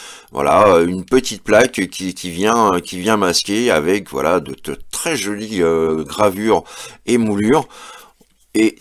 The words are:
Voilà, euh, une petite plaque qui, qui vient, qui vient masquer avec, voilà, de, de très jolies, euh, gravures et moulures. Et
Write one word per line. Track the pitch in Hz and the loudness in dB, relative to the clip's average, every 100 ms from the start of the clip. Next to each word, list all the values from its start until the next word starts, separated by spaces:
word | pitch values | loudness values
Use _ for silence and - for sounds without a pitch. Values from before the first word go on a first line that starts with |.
| - - - | -20 -20 -12
Voilà, | 67 71 85 104 | -4 2 4 6
euh, | 85 87 | 6 2
une | 92 90 | -2 -2
petite | 127 - 104 | -2 -2 -8
plaque | - 107 127 - 92 | 2 4 4 0 -6
qui, | - 92 | -6 -10
qui | 90 90 | -8 -10
vient, | 85 104 117 107 90 | -2 0 2 2 2
qui | - 92 | -4 -6
vient | 98 107 | 0 2
masquer | 92 85 - 104 120 | 2 0 -2 -2 2
avec, | 82 78 101 90 | 2 2 -2 -2
voilà, | 67 73 90 | -4 0 0
de, | 69 67 - | -2 -12 -12
de | 69 - | -12 -10
très | - 170 147 | -8 -6 -4
jolies, | 98 104 107 104 | -6 -8 -6 -2
euh, | 82 82 80 80 | 0 2 0 -2
gravures | 73 - 104 92 110 92 - - - - - | -4 0 0 0 0 0 -2 -16 -18 -12 -2
et | 120 | 0
moulures. | 110 101 107 151 - - - - - _ _ _ _ 110 | 0 0 2 2 0 -12 -20 -20 -20 _ _ _ _ 0
Et | 110 - | 0 0